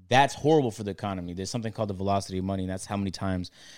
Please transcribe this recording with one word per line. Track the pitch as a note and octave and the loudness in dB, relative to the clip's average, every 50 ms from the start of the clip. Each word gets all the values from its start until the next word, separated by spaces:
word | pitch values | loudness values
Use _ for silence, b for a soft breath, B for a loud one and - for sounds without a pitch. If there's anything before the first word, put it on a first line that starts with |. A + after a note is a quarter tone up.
| F#2 - | -2 4
that's | A#2+ C3 C#3+ C3+ - | 6 6 6 6 2
horrible | - - D3 D#3+ D#3 C3+ A#2 | 0 4 4 6 6 4 2
for | G2+ - | -2 -4
the | G#2+ G2+ | -6 -6
economy. | F#2 - - G2+ F#2+ F#2 F2 F2 F2 | -6 -4 -4 -4 -4 -4 -6 -6 -6
There's | F2+ F#2+ - | -6 -6 -4
something | - A#2+ A2 A2+ | -4 -4 -4 -4
called | G#2+ - A2 G2+ | -4 -2 -2 -2
the | G2 | -2
velocity | F#2 G2 G2 G2 G2 F#2+ - F#2+ F#2 | -2 0 2 2 0 0 -2 -4 -2
of | F#2 | -2
money, | F#2+ G2 F#2+ F#2 | -2 -2 -2 -2
and | F#2 | -4
that's | F#2 F#2+ - | -4 -6 -6
how | - G#2 | -4 -4
many | G2+ G2 F#2+ | -2 -2 -2
times | F2+ - - G2 F#2 F2+ F2+ - B B B B B | -4 -4 -2 -2 -2 -2 -4 -6 B B B B B